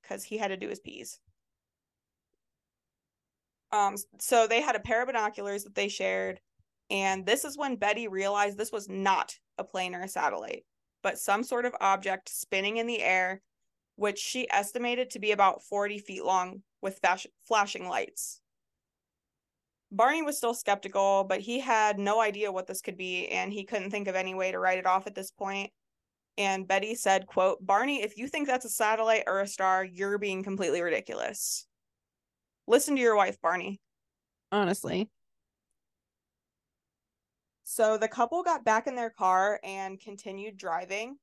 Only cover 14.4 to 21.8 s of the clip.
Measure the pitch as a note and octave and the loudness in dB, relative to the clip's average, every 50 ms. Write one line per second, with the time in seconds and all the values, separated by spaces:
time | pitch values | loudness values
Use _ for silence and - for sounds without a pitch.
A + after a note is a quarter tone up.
14.4 | B3 - - G3 G3+ G3+ - B3 A#3+ A#3+ A#3+ A#3+ B3+ B3+ - G#3+ G3 G#3+ G#3 G#3 | -2 2 2 2 2 0 -4 -4 -2 -2 0 -2 -2 -4 -6 -4 0 0 4 6
15.4 | G3+ F#3+ F3 F#3+ - - G3+ G3+ G3+ G3+ G#3 G#3 G3+ - F#3+ - - E3+ F#3+ F#3 | 6 4 4 2 -8 -4 -2 -2 -2 -2 -4 -8 -10 -10 -10 -4 0 2 2 2
16.4 | F3+ F3+ F#3+ G3 _ _ _ _ - G3 F#3+ - - F3+ F#3 F#3+ - - _ _ | 2 -2 -8 -16 _ _ _ _ -8 -8 -4 2 2 2 2 2 -2 -14 _ _
17.4 | _ - A3+ G#3+ G3+ G3+ - - F3+ F3+ E3+ - F#3+ - _ - - - - - | _ 2 4 4 4 2 -2 -8 -6 -4 -2 -2 -2 -4 _ -10 -10 -10 -12 -14
18.4 | _ _ _ _ _ _ _ _ _ _ _ _ _ _ _ _ _ _ _ _ | _ _ _ _ _ _ _ _ _ _ _ _ _ _ _ _ _ _ _ _
19.4 | _ _ _ _ _ _ _ _ _ _ G3+ G3 A3+ C4 D4 E4 D#4 D4 D4 - | _ _ _ _ _ _ _ _ _ _ 2 4 4 4 4 2 0 -2 -2 -2
20.4 | - A#3+ A#3+ - - - G3+ G3+ - G3 G3 G3 G3 G3 G3 G3 G3 F#3+ F#3+ F#3 | -2 -2 -2 -2 0 0 0 0 0 -4 0 2 4 4 4 4 4 2 -2 -4
21.4 | F#3+ A3 A#3+ C4 C4 C4 A#3 A3 | -2 -4 -4 -4 0 2 4 4